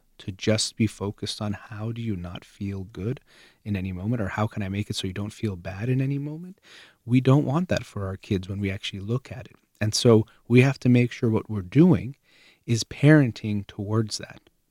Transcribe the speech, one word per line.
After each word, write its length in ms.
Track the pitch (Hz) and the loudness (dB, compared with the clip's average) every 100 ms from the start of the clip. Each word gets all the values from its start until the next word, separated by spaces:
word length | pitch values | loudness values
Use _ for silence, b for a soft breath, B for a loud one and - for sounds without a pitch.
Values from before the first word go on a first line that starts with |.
| _ - | _ -16
to 120 | - | -14
just 440 | 92 - 107 - - | -4 0 0 -2 0
be 100 | 110 | -2
focused 560 | - 101 - 104 - | -2 -8 -8 -10 -8
on 120 | 104 | -8
how 380 | 101 - 104 113 | -8 -12 -10 -10
do 100 | 117 | -8
you 140 | 113 95 | -8 -8
not 300 | 87 92 - | -10 -14 -18
feel 380 | - 98 98 | -12 -10 -10
good 380 | 92 90 101 131 b b b b | -12 -8 -8 -8 b b b b
in 120 | 107 98 | -6 -4
any 160 | 95 | -4
moment, 300 | 90 101 123 | -6 -4 -2
or 80 | 95 | -2
how 160 | - 107 | -2 -4
can 160 | - | -4
I 80 | 95 | -4
make 220 | 98 104 | -4 -4
it 40 | - | -6
so 120 | 95 | -6
you 60 | |
don't 200 | 92 104 | -6 -10
feel 220 | - 110 90 | -6 -8 -6
bad 340 | 90 95 120 | -10 -6 -2
in 100 | 127 | -2
any 200 | 135 143 | -2 -4
moment? 420 | 147 156 180 - b b b b 113 | -8 -12 -16 -20 b b b b 0
We 160 | 127 | 2
don't 220 | 127 139 | 6 4
want 260 | 123 151 185 | 4 -2 -2
that 160 | 85 - | -4 -6
for 200 | 104 95 | -10 -10
our 120 | 95 | -10
kids 300 | - 98 92 | -2 -2 -2
when 120 | 98 | -4
we 100 | 98 | -4
actually 300 | 95 - 101 | -4 -10 -10
look 320 | 101 123 - | -6 -6 -6
at 160 | 95 - | -14 -16
it. 80 | - _ _ | -20 _ _
And 120 | 107 | -2
so 320 | - 123 110 - b - | 4 6 6 6 b 4
we 140 | 120 | 6
have 180 | 135 - | 6 2
to 60 | 127 | 4
make 240 | 123 120 | 4 2
sure 180 | - 117 | -2 0
what 200 | 110 - | 0 -2
we're 120 | 107 | -8
doing 540 | 90 135 180 107 104 - b b b b - | 2 6 6 4 0 -14 b b b b -4
is 200 | 117 - | -4 -4
parenting 800 | - 143 156 127 - 110 104 95 | 2 6 6 4 -2 -4 -6 -6
towards 500 | - 101 110 107 - | -10 -2 -2 -2 -8
that, 300 | - - _ _ _ | -12 -18 _ _ _